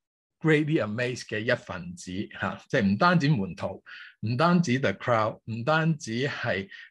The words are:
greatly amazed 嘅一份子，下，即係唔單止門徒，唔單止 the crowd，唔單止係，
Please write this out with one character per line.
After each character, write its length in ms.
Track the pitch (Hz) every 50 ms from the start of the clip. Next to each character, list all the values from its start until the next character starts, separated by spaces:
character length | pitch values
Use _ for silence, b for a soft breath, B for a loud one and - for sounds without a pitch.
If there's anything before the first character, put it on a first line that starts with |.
| _ _ _ _ _ _ _ _
greatly 420 | - 156 156 151 156 147 160 143
amazed 440 | 107 104 104 123 123 127 123 - -
嘅 140 | - 113 107
一 140 | 110 123 123
份 400 | 120 - - 90 90 87 87 90
子， 180 | - - 90 90 98 - - - -
下， 180 | 104 92 98 - - -
即 80 | - 131
係 40 |
唔 140 | 101 98 104
單 240 | - 175 175 180 165
止 80 | 139 147
門 260 | 151 104 95 87 82
徒， 280 | - - - - - B B B B B B B B
唔 160 | 110 113 127
單 260 | 123 160 175 180 175
止 160 | 170 123 123 131
the 140 | 139 101
crowd， 480 | 98 - - 127 120 110 107 110 - - _
唔 180 | 113 110 117 120
單 340 | 151 156 160 160 165 156 143
止 280 | - 113 113 120 139
係， 420 | 139 - - - 117 92 98 98 B B B B B